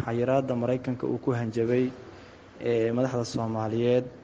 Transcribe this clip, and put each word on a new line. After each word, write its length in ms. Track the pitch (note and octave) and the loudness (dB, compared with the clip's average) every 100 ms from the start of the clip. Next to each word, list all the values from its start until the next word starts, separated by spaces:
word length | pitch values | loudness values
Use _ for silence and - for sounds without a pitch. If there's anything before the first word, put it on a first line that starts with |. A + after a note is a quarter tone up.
| A#2 | -2
xayiraadda 500 | A#2 B2 C3+ C3 A#2+ | 0 2 2 2 0
Maraykanka 520 | A#2+ B2+ C3 B2 C3 | 0 0 -2 -4 -2
uu 100 | B2 | -2
ku 140 | C#3+ | 0
hanjabay, 580 | A#2+ A2+ A2+ A2+ B2 B2+ B2+ - - - - - - | 0 -2 0 2 2 2 -2 -16 -18 -20 -20 -20 -6
ee, 300 | A#2+ A#2 A2+ | 0 2 2
madaxda 340 | A#2+ C3 B2 A#2 | 2 0 0 -2
Soomaaliyeed 800 | B2 A2+ A2 A2 A2+ A#2+ B2 B2 - | -4 -2 -2 -2 0 4 2 2 -8